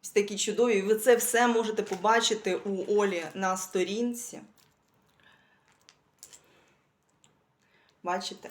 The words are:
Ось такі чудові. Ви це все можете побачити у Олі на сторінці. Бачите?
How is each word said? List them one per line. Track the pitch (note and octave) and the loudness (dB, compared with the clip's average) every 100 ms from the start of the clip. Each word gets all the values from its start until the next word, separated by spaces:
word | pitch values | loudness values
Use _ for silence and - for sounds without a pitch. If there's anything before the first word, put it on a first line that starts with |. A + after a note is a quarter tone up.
Ось | - | 0
такі | G#3+ G3+ G3+ | -2 0 -4
чудові. | - G#3 A#3+ G#3 | -4 0 2 2
Ви | G3 A3 | 2 2
це | B3+ A#3 | 4 4
все | - A#3 A#3+ | 4 2 4
можете | A3+ G#3+ A3 | 2 0 -2
побачити | G3+ F#3+ G3 A#3 A#3 G#3+ G3 F3+ | -4 -2 2 4 2 -2 -2 -4
у | G3+ F#3+ - G#3 | -4 -6 0 2
Олі | G3+ F3 E3 | 2 -2 -8
на | F#3+ F#3+ F#3 | -4 -2 -2
сторінці. | - F#3+ F3+ G#3 A#3+ A#3+ - - - _ _ _ _ _ _ _ _ _ _ _ _ _ - _ _ _ - - _ _ _ _ _ _ _ _ _ _ _ _ _ _ _ _ | -4 -2 -2 -2 -4 -4 -12 -16 -20 _ _ _ _ _ _ _ _ _ _ _ _ _ -20 _ _ _ -20 -20 _ _ _ _ _ _ _ _ _ _ _ _ _ _ _ _
Бачите? | F3 F#3 - F#3+ - | -6 -4 -6 -12 -18